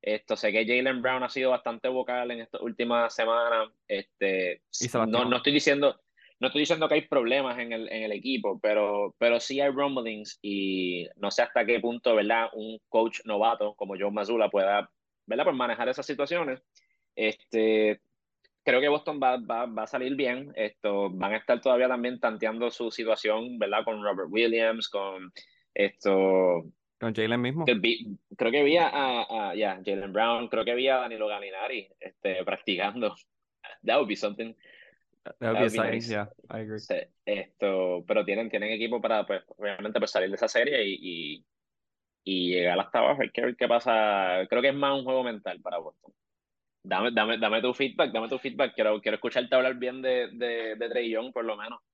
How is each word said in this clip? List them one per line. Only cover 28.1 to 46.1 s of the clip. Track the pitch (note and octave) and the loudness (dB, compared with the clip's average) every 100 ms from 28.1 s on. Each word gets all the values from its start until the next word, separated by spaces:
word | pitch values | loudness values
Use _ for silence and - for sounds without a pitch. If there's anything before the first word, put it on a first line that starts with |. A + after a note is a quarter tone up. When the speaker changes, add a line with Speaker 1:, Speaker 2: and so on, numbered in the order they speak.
| G2 _ - | -14 _ -2
Speaker 1:
creo | A#2 | 2
que | C#3 | 4
vi | C#3+ E3+ | 6 6
a, | D#3 | 4
a, | C#3+ C3+ A#2+ A2+ A2+ G2+ | 2 0 -2 -2 -4 -2
a, | F#2 | 0
ya, | G#2 F#2 | -2 -2
Jaylen | G2 G2 G2 | -4 -4 -2
Brown, | G2 A#2 A#2 A#2+ | 0 2 2 0
creo | A2+ | -2
que | A2 | 0
vi | A#2+ C3 | 2 2
a | C3 | 2
Danilo | A#2+ A2 G#2+ | 0 -4 -4
Gallinari, | G#2 G2+ F#2+ A#2+ B2 G2 _ | -4 -8 -8 -6 -8 -12 _
este, | F#2+ _ G2 F#2 F#2 | -18 _ -4 -2 -4
practicando. | G2 - F#2 G2+ A#2+ G#2+ - _ _ _ | -4 -2 -2 -2 -2 -4 -4 _ _ _
<laughs> | _ - - G#2+ | _ -20 -8 0
That | C3 | 0
would | A2+ | 0
be | G2+ | -2
something. | G#2 G2+ A2+ - _ - - _ _ _ | -4 -6 -12 -12 _ -20 -20 _ _ _
Speaker 2:
That | - - | -20 -6
would | |
Speaker 1:
That | A#2 | -2
Speaker 2:
be | A2 | 2
Speaker 1:
would | A2+ | 2
be | A2 | 2
Speaker 2:
exciting, | A2+ A2+ | -2 -2
Speaker 1:
nice. | A#2 | -4
Speaker 2:
yeah, | G#2+ G#2 - - | -4 -4 -12 -12
I | A2+ | -10
agree. | G#2+ G#2+ | -8 -10
Speaker 1:
Sí, | - F2+ - _ - | -4 -6 -6 _ -6
esto, | G2+ - _ G2+ F#2+ F#2 F2 F2 | -4 -6 _ 0 2 0 -2 0
pero | G#2 | 0
tienen, | G2 G2 A2+ | 2 -2 -2
tienen | G#2+ G#2 | -4 -2
equipo | A2 A2+ A#2 | -2 -2 -2
para, | A2 A2 G2 | 0 0 0
pues, | G2 _ - | -4 _ -8
obviamente, | G2+ F#2+ G#2 A2 | -6 -6 -4 -2
pues, | G#2 | 0
salir | G#2+ F#2 | 0 0
de | G2 | 0
esa | A2+ | 0
serie | - C3+ C3+ G2+ | 2 2 2 0
y, | G2 | -4
y, | F2+ E2 D2+ C#2+ _ _ _ _ _ _ _ _ | -8 -8 -8 -12 _ _ _ _ _ _ _ _
y | - F#2+ F2+ | -4 -2 0
llegar | F2+ F2 F2+ | 2 2 2
hasta | - A#2+ | 0 2
abajo. | B2 C#3+ | 4 2
Hay | B2 | -2
que | - | 0
ver | B2 A#2+ | -2 0
qué | A#2+ | 2
pasa. | A#2+ B2+ A2+ G#2+ G2 F#2 F#2 F#2+ | 2 4 2 4 2 2 0 2
Creo | A#2 | 2
que | C3+ | 2
es | C#3 | 2
más | C#3+ C#3 | 0 0
un | |
juego | B2+ C3 | 0 0
mental | B2 G#2+ F#2+ F2 | -2 -6 -10 -8
para | F2+ F2 | -6 -6
Boston. | D#2+ _ - | -8 _ -20